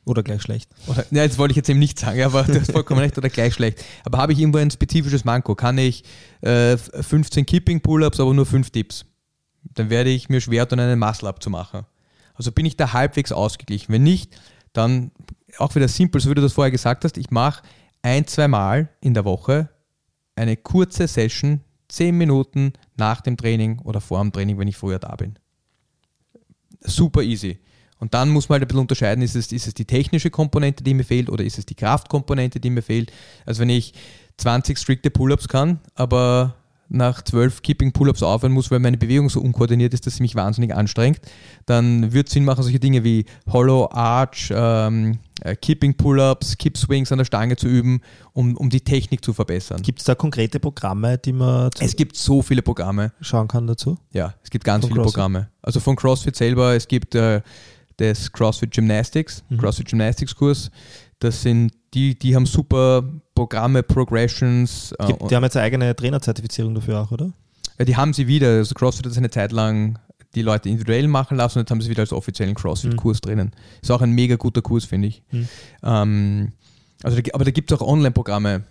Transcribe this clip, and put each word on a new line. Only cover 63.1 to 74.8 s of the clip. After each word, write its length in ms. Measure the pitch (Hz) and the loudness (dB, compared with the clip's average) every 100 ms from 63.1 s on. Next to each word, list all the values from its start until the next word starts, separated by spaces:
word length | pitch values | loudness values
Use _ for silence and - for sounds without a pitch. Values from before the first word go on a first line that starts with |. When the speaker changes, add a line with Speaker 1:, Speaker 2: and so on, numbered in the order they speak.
| 156 _ | -10 _
Speaker 2:
Programme, 480 | - 117 110 117 131 | -2 -2 -2 2 2
Progressions, 1120 | 120 - 127 117 117 - 127 123 123 - - - | 2 0 2 2 0 0 0 2 0 -4 -12 -4
äh, 60 | 101 | -2
Speaker 1:
Gibt, 120 | - | -2
Speaker 2:
und 100 | - | 0
Speaker 1:
die 20 | |
haben 80 | 123 | 0
jetzt 140 | 127 135 | 2 0
eine 80 | |
eigene 320 | 113 127 123 117 | 0 0 0 0
Trainerzertifizierung 800 | 123 143 - 113 113 - 113 110 | -2 -2 -2 -4 -6 -4 -4 -2
dafür 240 | 107 107 | -2 -4
auch, 100 | 107 | -4
oder? 220 | 117 175 - _ _ - _ | -4 -6 -8 _ _ -18 _
Speaker 2:
Ja, 80 | |
die 120 | 123 120 | 0 2
haben 160 | 147 | 2
sie 160 | 143 123 | 0 2
wieder. 300 | 147 135 110 | 4 4 4
Also 180 | 107 - | 2 0
CrossFit 300 | 127 - 123 | -2 -2 -4
hat 40 | |
es 80 | 117 | -2
eine 120 | 120 | -2
Zeit 200 | 123 104 | -2 -2
lang 480 | 117 110 107 107 110 _ _ _ 123 | 0 0 0 0 -4 _ _ _ -4
die 60 | |
Leute 260 | 110 107 101 | 0 0 0
individuell 400 | 110 110 117 147 | -4 0 0 2
machen 280 | 139 131 131 | 0 0 0
lassen 220 | 120 123 | 0 0
und 40 | |
jetzt 100 | 113 | -2
haben 80 | 113 | -2
sie 100 | 117 | -2
wieder 120 | 110 | -2
als 100 | 107 | -2
offiziellen 420 | 69 - - 95 | -4 -6 -4 -4
CrossFit-Kurs 640 | 107 90 80 - 117 113 110 | -2 -4 -4 -2 -2 0 -2
Speaker 1:
Mhm. 100 | - | -2
Speaker 2:
drinnen. 260 | 107 101 - - - | -2 -4 -6 -20 -14
Ist 80 | - | -2
auch 120 | 120 | 0
ein 100 | 120 | 2
mega 240 | 120 123 120 | 2 2 0
guter 260 | 127 117 | 0 -2
Kurs, 220 | - 117 | -2 -4